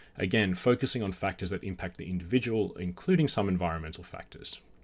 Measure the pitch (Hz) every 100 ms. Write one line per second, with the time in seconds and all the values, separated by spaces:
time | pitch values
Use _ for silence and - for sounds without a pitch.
0 | - - 95 113 98 90 123 120 - 127
1 | 101 90 98 90 90 92 98 90 92 -
2 | 85 90 85 127 120 113 95 - 90 -
3 | - 185 147 - 98 90 87 80 78 -
4 | - - - - - - - -